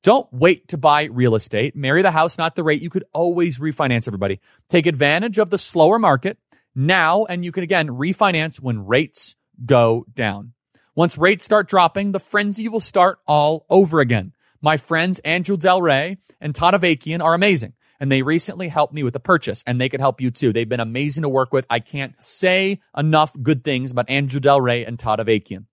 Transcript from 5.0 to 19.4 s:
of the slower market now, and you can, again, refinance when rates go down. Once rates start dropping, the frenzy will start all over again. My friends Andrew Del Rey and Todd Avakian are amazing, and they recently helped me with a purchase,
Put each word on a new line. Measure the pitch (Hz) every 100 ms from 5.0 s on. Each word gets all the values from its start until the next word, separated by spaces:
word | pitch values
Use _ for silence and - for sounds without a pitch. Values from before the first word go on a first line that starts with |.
| 143 160 226 202
of | 196
the | 185
slower | - 170 175 226
market | 208 135 185 - _ _ _
now, | 131 143 185 160 190
and | 220 175
you | 175
can, | 185
again, | 170 185 156
refinance | 123 160 190 202 165 160 -
when | 131 113 98
rates | 123 160 - - - _ _
go | 120 127 117 117 -
down. | - 110 101 117 _ _ _ _
Once | - 170 -
rates | 175 202
start | - 214 190
dropping, | 196 165 196 202
the | 190
frenzy | - 208 208 202 220
will | 220
start | - 196 180 - -
all | 151 147 156 _
over | 190 185 160
again. | 123 113 95 _ _ _
My | 151 156
friends | - 160 180 180
Andrew | 151 175 185 196
Del | 180 185
Rey | 170 135 165 190 _ _
and | 151
Todd | 139 175
Avakian | 190 175 156 151 170
are | 160
amazing, | 170 208 165 110 _ _ _
and | 139
they | 135
recently | 131 165 - 175 180
helped | 151 147
me | 147
with | 131 127
a |
purchase, | - 175